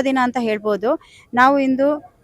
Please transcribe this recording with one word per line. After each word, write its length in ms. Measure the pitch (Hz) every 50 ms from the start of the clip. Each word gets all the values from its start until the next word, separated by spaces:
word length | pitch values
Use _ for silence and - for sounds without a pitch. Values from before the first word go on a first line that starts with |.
| 262
ದಿನ 160 | 269 269 262
ಅಂತ 160 | 247 247 240 254
ಹೇಳ್ಬೋದು. 600 | 233 220 214 214 208 214 208 190 202 247 311 - - - - - - _ -
ನಾವು 260 | 240 254 269 285 277
ಇಂದು 380 | 269 262 262 254 269 285 302 294 - - - _